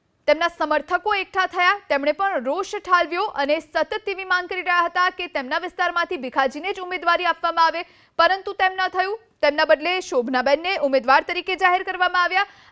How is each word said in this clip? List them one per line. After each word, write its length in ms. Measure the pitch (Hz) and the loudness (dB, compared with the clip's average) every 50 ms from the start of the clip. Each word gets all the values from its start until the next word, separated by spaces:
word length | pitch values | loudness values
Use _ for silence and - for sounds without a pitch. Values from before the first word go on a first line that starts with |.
| _ _ _ _ _ | _ _ _ _ _
તેમના 220 | - 294 311 339 339 | 2 2 2 2 -2
સમર્થકો 680 | 339 - 330 302 302 302 294 - 359 359 349 427 415 | -2 -4 -2 0 0 -2 0 -2 -4 -2 0 -2 -2
એકઠા 320 | 392 370 - - 392 370 | -2 -2 -2 -2 -2 -2
થયા, 340 | 359 - 359 359 359 403 403 - - | 0 0 0 2 2 2 0 0 -2
તેમણે 240 | 294 277 277 294 302 | -2 0 2 0 0
પણ 320 | 302 392 392 381 294 233 | 0 -2 -2 -2 -2 -2
રોષ 300 | 262 285 359 392 - - | -2 -2 -2 -4 -6 -8
ઠાલવ્યો 500 | 403 - 359 359 349 339 302 330 349 403 | -8 -2 2 2 2 2 0 0 -2 -4
અને 360 | - - - 285 277 302 330 | -2 -2 -2 -2 0 0 -2
સતત 340 | 311 - - 330 311 - 415 427 - | -2 -4 -4 -2 -2 -2 -4 -6 -6
તેવી 180 | 403 392 359 381 | -6 -8 -8 -4
માંગ 240 | 370 370 359 359 349 | -2 -2 -2 -2 -4
કરી 140 | 392 370 339 | -6 -4 -2
રહ્યા 180 | 359 349 349 | 0 2 2
હતા 300 | 339 339 339 359 359 370 | 2 0 0 0 0 0
કે 160 | 359 - 359 | 0 -2 -8
તેમના 320 | 349 - 294 262 254 294 339 | -6 -6 -6 -4 -4 -4 -4
વિસ્તારમાંથી 580 | 339 359 349 - 359 349 349 349 339 330 370 | -4 -6 -4 -2 -2 -2 0 -2 -2 -2 -4
ભીખાજીને 560 | 311 254 254 - 302 277 269 - 294 320 381 403 | -6 -8 -4 0 0 0 0 -2 -4 -6 -6 -6
જ 80 | 381 | -6
ઉમેદવારી 440 | 370 359 370 359 339 339 339 349 359 | -8 -8 -8 -2 0 0 2 2 2
આપવામાં 420 | 339 320 - - 339 330 339 330 | -2 -2 -2 -2 -2 2 2 2
આવે, 160 | 330 302 330 349 - _ _ _ _ _ - | 2 2 -2 -6 -10 _ _ _ _ _ 2
પરંતુ 340 | 330 339 370 392 381 403 381 | 4 4 4 0 -4 -8 -2
તેમ 200 | - 392 370 381 | 0 0 0 0
ન 140 | 381 370 370 | 0 -2 -2
થયું. 300 | 370 370 370 381 415 453 - _ _ _ - | 0 -2 -2 -2 -4 -6 -10 _ _ _ 0
તેમના 220 | 294 285 302 311 | 2 2 2 4
બદલે 360 | 302 311 277 302 339 359 370 | 4 4 2 2 0 -2 -2
શોભનાબેનને 760 | 349 - 349 262 240 240 262 254 247 277 285 294 339 359 392 | -4 -2 -2 -2 -2 0 0 0 2 2 2 2 2 -2 -2
ઉમેદવાર 480 | - 294 277 262 262 214 254 269 311 320 - | 0 0 0 0 0 4 4 4 4 4 2
તરીકે 280 | 349 359 349 - 370 | -4 -4 -4 -4 -2
જાહેર 260 | 320 381 359 359 370 392 | 2 2 2 2 2 0
કરવામાં 400 | 381 359 349 359 359 349 359 349 | -4 -2 0 0 0 2 2 0
આવ્યા 240 | 339 359 370 403 403 - - - - | 2 2 0 0 -2 -4 -12 -20 -10